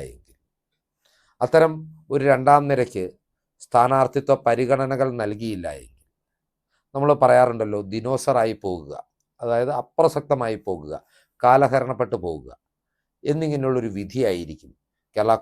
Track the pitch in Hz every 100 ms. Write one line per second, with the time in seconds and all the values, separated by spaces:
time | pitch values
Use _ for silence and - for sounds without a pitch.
0 | 67 60 _ _ _ _ _ _ _ _
1 | _ _ _ _ 123 165 160 156 160 -
2 | - 143 139 131 131 143 143 135 120 101
3 | 90 - _ _ _ _ - 123 123 135
4 | 131 143 - 135 - 117 127 131 135 131
5 | 135 120 107 104 113 101 82 71 62 _
6 | _ _ _ _ _ _ _ _ _ 135
7 | 143 147 135 123 127 117 107 104 98 110
8 | 113 131 - 127 113 104 98 90 73 71
9 | - _ _ _ 120 117 127 143 - -
10 | 160 147 - 139 117 107 104 90 76 76
11 | - _ _ _ 123 131 139 131 127 120
12 | 120 110 85 80 62 - _ _ _ _
13 | _ _ - 147 160 147 131 127 113 98
14 | 101 123 117 92 80 78 - _ _ _
15 | _ - 107 110